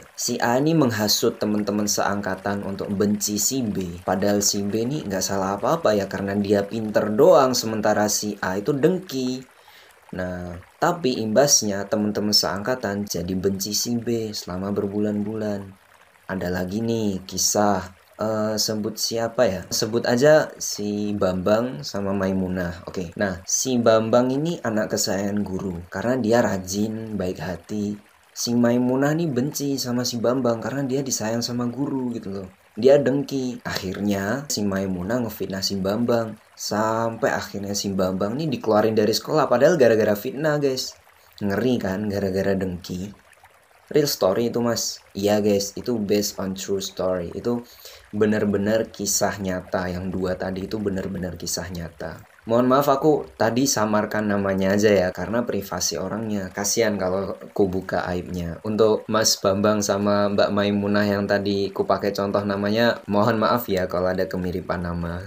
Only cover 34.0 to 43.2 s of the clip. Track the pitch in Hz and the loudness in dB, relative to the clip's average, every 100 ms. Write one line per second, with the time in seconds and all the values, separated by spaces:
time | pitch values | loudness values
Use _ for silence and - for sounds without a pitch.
34 | 104 98 98 131 147 - 101 95 98 90 | 0 0 0 -4 -4 -2 0 0 -2 -2
35 | 92 123 113 - 95 95 - 98 95 107 | -2 -2 -2 -6 -6 -4 -4 -2 0 0
36 | 120 117 110 107 _ - - 107 110 113 | 2 0 0 -8 _ -12 -4 -2 0 0
37 | 117 113 131 - - 101 98 101 101 95 | -2 0 -2 -2 -4 -8 -6 -4 -2 0
38 | 92 95 101 127 160 120 113 104 110 110 | 0 0 -2 -2 -4 -2 2 4 4 4
39 | 107 107 - 151 135 120 143 175 120 110 | 2 0 0 0 2 4 6 6 6 6
40 | 104 104 127 113 156 147 139 131 - - | 4 0 -2 -2 0 2 0 -2 -6 -12
41 | _ _ _ - 104 98 120 123 95 95 | _ _ _ -6 -2 0 2 2 0 -2
42 | 107 98 98 95 95 98 95 87 - 90 | -2 -2 0 0 0 0 -2 -6 -8 -8
43 | 101 101 | -10 -14